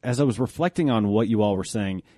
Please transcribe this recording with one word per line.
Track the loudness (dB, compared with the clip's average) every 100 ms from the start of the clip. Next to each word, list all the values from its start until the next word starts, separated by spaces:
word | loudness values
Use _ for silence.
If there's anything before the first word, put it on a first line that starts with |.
as | -4 0
I |
was | 0 0
reflecting | -2 -2 -4 0 0
on | 2 2
what | 2 2
you | 2
all | 2 0
were |
saying, | -4 -4 -4 -6 -10